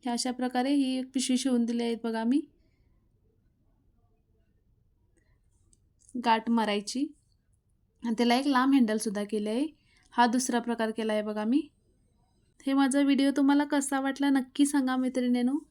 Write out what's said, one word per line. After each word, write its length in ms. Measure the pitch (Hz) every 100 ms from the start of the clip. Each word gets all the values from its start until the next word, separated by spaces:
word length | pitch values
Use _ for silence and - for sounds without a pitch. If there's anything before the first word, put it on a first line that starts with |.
ह्या 100 | 254
अशा 180 | 240 254
प्रकारे 360 | 247 247 247 254
ही 260 | 285 262 262
एक 120 | 254
पिशवी 240 | 262 254 254
शिवून 280 | 269 240 233
दिली 180 | 233
आहे 120 | 233 233
बघा 200 | 233 226
मी, 160 | 226 277 320 _ _ _ _ _ _ _ _ _ _ _ _ _ _ _ _ _ _ _ _ _ _ _ _ _ _ _ _ _ _ _ _ _ _ _ _ 247
गाठ 340 | 240 226 226
मारायची. 560 | 233 214 208 208 254 294 - _ _ _ _ _ _ _ _
आणि 100 | 233 226
त्याला 180 | 240 240
एक 120 | 277
लांब 260 | 254 262
हँडलसुद्धा 500 | 277 226 220 220 202
केलं 260 | 208 214 208
आहे. 160 | 226 311 - _ _ _
हा 120 | - 240
दुसरा 320 | 254 254 240
प्रकार 320 | 233 226 220
केला 220 | 220 220
आहे 80 | 214
बघा 220 | 214 214
मी. 180 | 214 269 311 _ _ _ _ _ _ _ _ _ -
हे 80 |
माझा 280 | 269 269 277
व्हिडिओ 300 | 277 277 277
तुम्हाला 320 | 277 277 285 294
कसा 340 | 285 277 277
वाटला 300 | 269 269 277
नक्की 360 | 269 254 - 285
सांगा 300 | 285 262 262
मैत्रिणींनो. 600 | 254 254 247 247 247 285 -